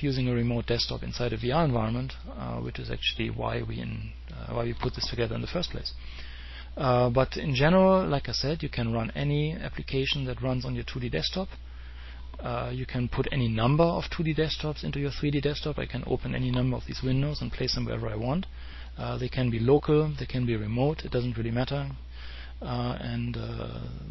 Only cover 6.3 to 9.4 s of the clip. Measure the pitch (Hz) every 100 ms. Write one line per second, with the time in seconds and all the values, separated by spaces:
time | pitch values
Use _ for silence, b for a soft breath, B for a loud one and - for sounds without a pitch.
6.3 | B B B B - 135 123 123 123 127
7.3 | - 156 127 147 190 190 190 170 139 -
8.3 | 113 135 160 147 - 117 113 113 147 143
9.3 | 147